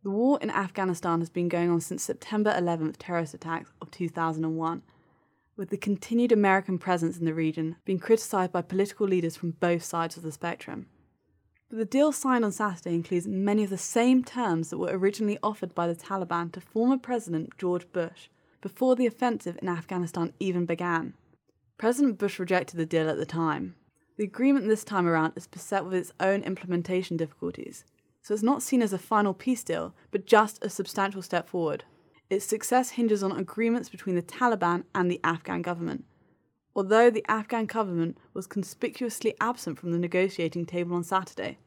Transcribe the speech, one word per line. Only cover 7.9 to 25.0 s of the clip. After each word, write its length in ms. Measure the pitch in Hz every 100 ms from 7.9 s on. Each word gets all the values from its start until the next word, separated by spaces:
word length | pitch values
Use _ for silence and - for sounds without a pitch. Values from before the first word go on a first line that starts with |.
| 185
criticized 500 | - 226 - 202 185
by 120 | 180
political 440 | 170 185 202 - 202
leaders 300 | 185 165 165
from 160 | 170
both 320 | 165 175 170
sides 320 | 170 170 165 165
of 80 |
the 80 | 165
spectrum. 540 | 147 170 - - - - _ _ _ _ _ _ _ _
But 80 | 220
the 60 |
deal 260 | 220 269 302
signed 340 | 285 269 254
on 60 | 220
Saturday 460 | 196 208 175 - 170
includes 320 | 170 180 185
many 340 | 190 202 214
of 80 | 208
the 80 | 190
same 460 | - - 240 254
terms 460 | 247 247 233 165 165
that 80 | -
were 180 | - 190
originally 420 | 190 202 208 208
offered 320 | 214 214 185
by 140 | 175 170
the 80 |
Taliban 560 | 170 - 196 175 170 170
to 80 | 175
former 380 | - 220 240 269
President 580 | 247 247 226 165 160 -
George 340 | 185 175 175
Bush 360 | 185 165 - - _ _ _
before 360 | - - 254 254
the 100 | 247
offensive 500 | 226 247 233 - 175
in 60 | 185
Afghanistan 640 | 175 170 180 170 180 170 -
even 260 | 196 175 170
began. 480 | 170 175 170 - - _ _ _ _ _ _
President 400 | 220 247 285 202
Bush 220 | 202 -
rejected 360 | 180 185 175 170
the 100 | 160
deal 220 | 165 160
at 100 | -
the 80 | 156
time. 500 | 165 165 147 180 - _ _ _ -
The 80 |
agreement 420 | 208 190 262 277 214
this 160 | 220
time 240 | - 202